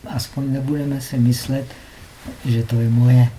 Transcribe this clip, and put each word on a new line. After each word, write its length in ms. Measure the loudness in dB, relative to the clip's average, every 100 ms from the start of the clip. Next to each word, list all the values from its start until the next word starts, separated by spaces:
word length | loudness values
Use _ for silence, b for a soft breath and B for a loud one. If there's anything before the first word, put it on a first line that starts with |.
| -8
aspoň 460 | -8 -6 -6 -4
nebudeme 480 | -2 -2 -4 -4 -6
si 180 | -4 0
myslet, 480 | 2 0 -2 -6 -6 B B B B B -16 -10
že 180 | -2 -2
to 180 | 0 0
je 80 | 2
moje. 400 | 4 6 6 4